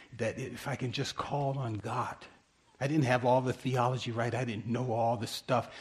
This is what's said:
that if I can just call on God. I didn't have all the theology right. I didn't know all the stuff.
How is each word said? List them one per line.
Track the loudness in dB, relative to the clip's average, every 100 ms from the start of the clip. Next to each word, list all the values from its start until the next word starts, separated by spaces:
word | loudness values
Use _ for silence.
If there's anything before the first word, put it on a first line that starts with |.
| -14 -4
that | -2 -2
if | -8 -8 -6
I | -4
can | -2
just | -2 -4 -4
call | -4 -2 0 -2
on | -2
God. | -4 -4 -4 -4 -6 -16 -20 _ _ _ -4
I | 0
didn't | 4
have | 4 4
all | 6 4
the | 4
theology | -2 0 2 2 2 -2
right. | -2 0
I | 0
didn't | -2 -2 -2
know | -2 0
all | 2 2 0
the | -4
stuff. | -6 0 0 0 -8